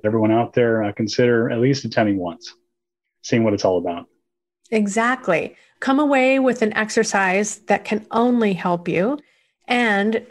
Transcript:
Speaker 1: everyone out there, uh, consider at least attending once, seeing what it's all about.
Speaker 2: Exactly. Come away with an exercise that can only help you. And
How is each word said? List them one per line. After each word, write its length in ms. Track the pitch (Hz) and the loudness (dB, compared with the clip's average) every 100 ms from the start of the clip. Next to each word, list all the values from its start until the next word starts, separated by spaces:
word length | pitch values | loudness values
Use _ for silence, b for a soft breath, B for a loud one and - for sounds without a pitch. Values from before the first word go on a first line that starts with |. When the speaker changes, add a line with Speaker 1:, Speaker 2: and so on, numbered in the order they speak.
| 107 | -2
Speaker 1:
everyone 260 | 110 110 | 0 2
out 220 | 113 117 | 2 0
there, 320 | 127 117 113 104 | 2 2 2 -2
uh, 80 | |
consider 580 | - 110 - 123 117 120 | -4 -4 0 2 2 0
at 80 | 120 | 0
least 240 | 127 139 | 0 0
attending 320 | 113 120 104 98 | -2 0 0 0
once, 400 | 85 82 - - _ _ _ _ _ _ | -4 -10 -18 -20 _ _ _ _ _ _
seeing 220 | - 120 | -2 0
what 100 | 110 | 2
it's 120 | 101 98 | 2 0
all 140 | 90 | 0
about. 280 | 87 87 - _ _ _ _ _ _ | -2 -8 -12 _ _ _ _ _ _
Speaker 2:
Exactly. 840 | 220 202 214 233 254 - 156 - b b b | -2 0 0 0 -2 -2 -2 -4 b b b
Come 180 | 262 269 | -2 0
away 400 | 294 269 262 269 | 2 2 2 2
with 220 | 262 240 | 2 0
an 100 | 214 | 0
exercise 880 | 214 214 233 214 202 190 190 214 - - | 0 -2 0 0 0 0 0 -2 -6 -2
that 160 | 202 | -2
can 240 | - 214 - | 0 -6 -4
only 420 | 220 247 240 214 | 0 0 2 0
help 340 | 175 180 175 175 | 0 -2 -2 -2
you. 320 | 160 208 294 b b b b - | -2 -2 -4 b b b b -4
And 600 | 247 226 196 208 220 - | -2 0 0 0 -2 -4